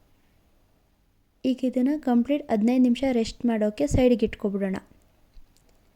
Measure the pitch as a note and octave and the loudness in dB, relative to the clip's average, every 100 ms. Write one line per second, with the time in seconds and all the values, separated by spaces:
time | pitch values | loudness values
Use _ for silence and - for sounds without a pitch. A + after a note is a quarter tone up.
0 | _ _ _ _ _ _ _ _ _ _ | _ _ _ _ _ _ _ _ _ _
1 | _ _ _ _ C4 B3+ B3+ B3 B3+ D4+ | _ _ _ _ -4 -2 -2 0 -2 -2
2 | B3+ A#3+ A#3+ C#4+ C#4+ A3 A3 B3+ B3 A#3 | 0 0 2 -2 -2 0 2 4 2 2
3 | C4+ A#3+ A3+ - A#3+ A3 G#3+ G#3+ C#4+ - | 0 0 -2 -4 -2 0 -2 -2 0 4
4 | B3+ B3 A3 - G#3 G3 G3 F#3+ - _ | 4 4 0 -2 -4 -4 -4 -6 -10 _
5 | _ _ _ - - _ _ _ _ | _ _ _ -20 -20 _ _ _ _